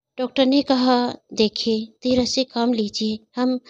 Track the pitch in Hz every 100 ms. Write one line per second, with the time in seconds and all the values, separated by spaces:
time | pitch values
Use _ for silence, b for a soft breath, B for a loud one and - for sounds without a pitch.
0 | _ - 254 - 262 277 269 254 254 247
1 | 247 - _ - 214 - 226 220 220 _
2 | 254 254 233 269 254 240 240 226 208 -
3 | 220 214 _ - 254 254